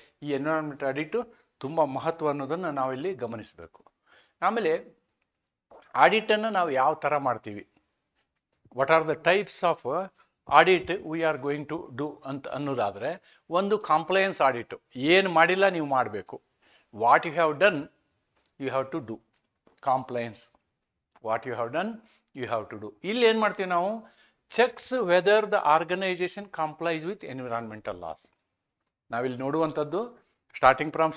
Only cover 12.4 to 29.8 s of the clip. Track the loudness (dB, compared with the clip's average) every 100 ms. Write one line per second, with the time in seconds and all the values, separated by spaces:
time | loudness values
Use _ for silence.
12.4 | -8 -6 -4 0 -2 -2 -6 -8 _ _
13.4 | -4 0 2 0 2 0 2 2 2 2
14.4 | 2 2 -6 -14 _ -2 4 4 6 4
15.4 | 4 6 2 2 0 0 0 -4 -10 -16
16.4 | _ _ _ _ _ 0 4 4 4 0
17.4 | 0 4 2 2 -6 _ _ _ _ _
18.4 | _ -10 -4 -4 -4 -6 -8 -12 _ _
19.4 | _ _ _ _ -2 -2 -2 -6 -6 -10
20.4 | -20 _ _ _ _ _ _ _ -4 -4
21.4 | -4 -6 -4 -4 -6 -8 -18 _ _ -8
22.4 | -4 -4 -4 -10 -12 -10 -4 2 4 4
23.4 | 0 0 -2 0 0 -4 -12 _ _ _
24.4 | -4 2 2 0 -4 -2 2 4 6 4
25.4 | 4 2 4 4 2 -2 -2 -2 -4 -6
26.4 | -10 -6 -6 -4 -4 -2 -6 -8 -10 -8
27.4 | -6 -6 -6 -10 -10 -10 -10 -12 _ _
28.4 | _ _ _ _ _ _ -10 -6 -4 -4
29.4 | -4 0 -2 -2